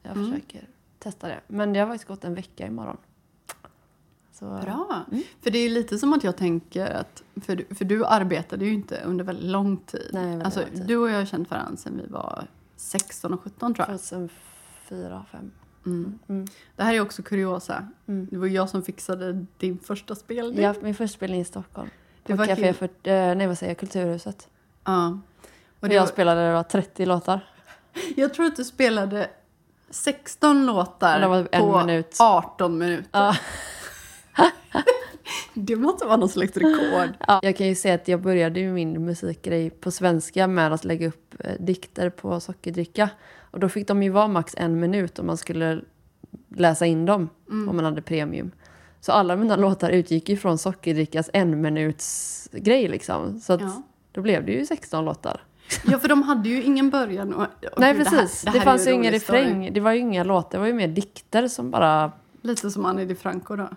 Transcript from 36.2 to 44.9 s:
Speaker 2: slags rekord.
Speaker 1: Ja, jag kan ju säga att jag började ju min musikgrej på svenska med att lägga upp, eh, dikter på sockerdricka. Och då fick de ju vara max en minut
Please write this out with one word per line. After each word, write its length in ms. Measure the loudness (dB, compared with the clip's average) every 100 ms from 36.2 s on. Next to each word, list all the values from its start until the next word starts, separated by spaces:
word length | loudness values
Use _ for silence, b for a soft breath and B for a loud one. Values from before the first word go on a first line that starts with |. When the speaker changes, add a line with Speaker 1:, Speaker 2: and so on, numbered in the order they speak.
| 2
Speaker 2:
slags 280 | 0 -2 2
rekord. 520 | 2 4 2 0 -2 -2 2
Speaker 1:
Ja, 120 | 4
jag 140 | 2 0
kan 100 | 0
ju 80 | 0
säga 200 | 2 0
att 120 | 2
jag 140 | 0
började 380 | 2 2 2 0
ju 120 | -2
min 320 | -2 -2 -2 -4
musikgrej 640 | -4 -6 -6 -2 -2 -2
på 220 | -4 -8
svenska 560 | 0 2 2 0 0 2
med 260 | 2 2
att 100 | 0 -2
lägga 220 | -2 -2
upp, 280 | -6 _ -12
eh, 140 | -10 -4
dikter 500 | -2 -4 -6 -4 -4
på 300 | -4 -6 -6
sockerdricka. 680 | -6 -10 -8 -6 -6 0 0 -2 B B B
Och 80 | -2
då 100 | -2
fick 180 | 0 0
de 160 | 2
ju 60 | 4
vara 180 | 4 4
max 260 | 2 -2 -4
en 220 | 0 2
minut 400 | 2